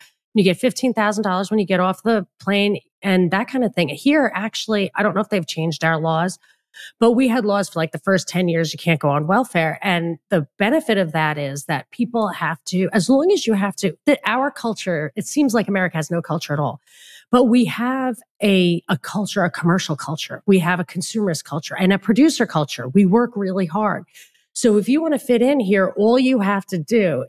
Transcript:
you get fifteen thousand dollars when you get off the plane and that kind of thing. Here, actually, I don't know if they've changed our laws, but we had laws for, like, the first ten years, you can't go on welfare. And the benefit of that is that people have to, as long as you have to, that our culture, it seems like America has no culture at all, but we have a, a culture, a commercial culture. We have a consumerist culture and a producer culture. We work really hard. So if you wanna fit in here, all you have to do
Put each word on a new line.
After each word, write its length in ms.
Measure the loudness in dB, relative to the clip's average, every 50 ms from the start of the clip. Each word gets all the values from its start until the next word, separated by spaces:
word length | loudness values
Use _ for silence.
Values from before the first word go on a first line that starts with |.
| -18 _ _ _ _ _
you 120 | 0 2 4
get 120 | 4 2
fifteen 380 | 2 0 -2 -2 0 -2 -2 0
thousand 300 | 0 0 0 0 0 -2
dollars 260 | 0 -2 -2 -2 0
when 80 | 0 0
you 80 | 0
get 140 | 2 0 2
off 220 | 2 0 -2 -2
the 240 | 0 0 0 0 -2 -6 _ _
plane 380 | -2 0 0 2 2 0 0 -4 -8 _ _ _
and 280 | -2 0 2 2 2 2
that 160 | 2 -2 -2 -2
kind 140 | -2 -2
of 120 | -2 0 0
thing. 140 | -2 -2 -2
Here, 420 | -4 -2 0 2 2 4 2 0 -2
actually, 560 | -4 -6 -6 -6 -8 -4 -2 -2 -2 -2 -2 -2
I 80 | -2
don't 120 | -2 0 0
know 60 | -2
if 80 | -2 -2
they've 180 | -2 -4 -4
changed 380 | -4 -6 -4 -4 -4 -2 -2 -2
our 140 | 0 0 0
laws, 400 | 0 0 0 0 -2 -2 -4 -8 _ _ _ _ _ _ _ -20 -20 -20 -2 _
but 120 | 4 4
we 140 | 4 4 2
had 200 | 2 2 0 0
laws 240 | 0 0 0 -2 -2
for, 100 | -4 -4
like, 100 | -4 -4
the 60 | -6 -6
first 300 | 0 0 0 0 0 -2
ten 180 | -2 -2 0
years, 260 | 0 0 0 -2 -2
you 60 | -6 -4
can't 220 | -2 0 0 2
go 80 | 2 0
on 180 | 0 0 0
welfare. 540 | 0 0 0 0 0 -2 -2 -2 -2 -4 -4
And 360 | -4 -2 -2 0 -2 -4 -6 -8 _ _
the 180 | -2 -2 -2 -4 _
benefit 420 | -2 0 0 0 0 0 0 0 0
of 140 | 0 -2
that 260 | -2 -2 -2 -2 -2 -4
is 260 | -6 -8 -8 -8 -6
that 260 | -6 -6 -6 -6 _
people 380 | -6 -6 -6 -4 -2 -2 -2 -2
have 340 | -4 -4 -4 -4 -4 -6 _
to, 220 | -4 -2 -2 -2 0
as 180 | 0 0 2 4
long 220 | 2 4 4 2
as 140 | 2 2 0
you 80 | 0 0
have 200 | 0 0 -2 -4
to, 200 | -4 -4 -4 -4 -2 _
that 140 | 0 0 2 0
our 280 | -2 0 0 -2 -2
culture, 580 | -4 -4 -6 -6 -6 -4 -4 -4 -4 -4 -4 -6 -6
it 100 | -8 -8
seems 260 | -4 0 0 2 2
like 140 | 2 0 0
America 300 | 0 0 0 -2 -2 -2
has 160 | -4 -4 -2
no 100 | -4 -6
culture 300 | -4 -4 -6 -6 -4 -4
at 80 | -2 -2
all, 200 | -2 -4 -6 -8 _ _ _ -20 -20 -20 -20 -20 _ _
but 120 | 2 4 4
we 200 | 4 4 4 2
have 540 | 0 -2 -4 -4 -4 -2 -2 -4 -4 -6 -8 -12 _ _ _
a, 400 | 0 2 4 4 4 2 2 0 -2 -4
a 80 | -4 -4
culture, 440 | -4 -6 -6 -6 -6 -4 -2 -2
a 80 | -2 -2
commercial 460 | -2 -2 0 0 0 0 -2 -4 -6
culture. 460 | -8 -6 -8 -8 -8 -8 -12 -12 -4 _
We 140 | 2 4 4
have 200 | 4 0 -2 -2
a 60 | -4
consumerist 600 | -6 -8 -8 -8 -6 -4 -2 -2 -2 -2 -4 -6
culture 300 | -8 -8 -8 -8 -8 -4
and 200 | 0 2 2 2
a 40 | 2
producer 460 | 2 0 4 4 4 4 4 0 -2
culture. 440 | 0 0 -2 -2 -2 -4 -8 -10 0
We 180 | 4 4 4
work 240 | 6 4 4 2 0 -2
really 300 | -6 -4 -4 -2 -2 -4
hard. 380 | -2 -2 -2 -2 -2 -4 -4 -8 -14 _ -20 -20 _ _ _ _ _
So 240 | _ 0 2 4 4
if 100 | 4 2
you 140 | 2 0 0
wanna 180 | 2 0 -2 -2
fit 220 | 0 0 2 2
in 200 | 4 2 2 2
here, 340 | 2 2 2 2 2 0 0
all 220 | 2 2 4 4 4
you 220 | 4 2 2 2
have 260 | 2 0 0 -2 -4
to 120 | -4 -6 -6
do 460 | -2 0 2 2 2 2 0 -2 -4